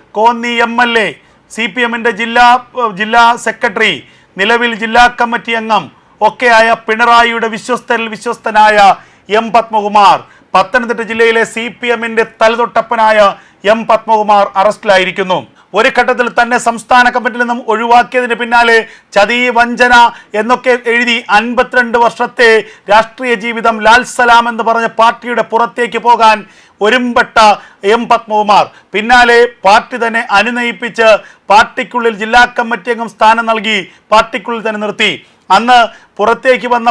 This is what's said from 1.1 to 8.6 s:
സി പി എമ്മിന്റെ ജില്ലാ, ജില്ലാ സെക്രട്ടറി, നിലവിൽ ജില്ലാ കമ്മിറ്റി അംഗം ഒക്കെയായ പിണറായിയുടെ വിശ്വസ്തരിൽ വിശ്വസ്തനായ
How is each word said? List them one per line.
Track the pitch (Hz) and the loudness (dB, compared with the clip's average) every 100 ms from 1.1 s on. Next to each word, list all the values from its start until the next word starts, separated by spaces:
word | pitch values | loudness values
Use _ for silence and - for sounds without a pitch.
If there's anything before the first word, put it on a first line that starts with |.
| - _ _ _ | -6 _ _ _
സി | - 226 | -8 -8
പി | 254 240 | -4 -4
എമ്മിന്റെ | 233 233 202 | -2 -4 -4
ജില്ലാ, | 233 240 240 247 - 254 226 185 | -2 2 4 2 -2 -6 -6 -4
ജില്ലാ | 214 233 233 233 | -2 2 2 2
സെക്രട്ടറി, | 226 - 233 180 202 135 - _ _ 180 | -4 -4 -4 -2 -2 -4 -10 _ _ -6
നിലവിൽ | 202 233 240 220 | -2 0 -2 -4
ജില്ലാ | 226 233 240 240 | -2 2 2 0
കമ്മിറ്റി | 240 240 - 226 | -4 -4 -6 -6
അംഗം | 220 208 135 - _ _ 214 | -2 -4 -4 -16 _ _ -2
ഒക്കെയായ | - 247 226 226 226 - | 0 2 2 2 0 -4
പിണറായിയുടെ | 220 233 233 233 233 220 | -2 2 4 2 -2 -6
വിശ്വസ്തരിൽ | 220 - 240 - 233 226 | -8 -6 -6 -4 -6 -6
വിശ്വസ്തനായ | 214 240 220 226 214 | -8 -10 -8 -2 2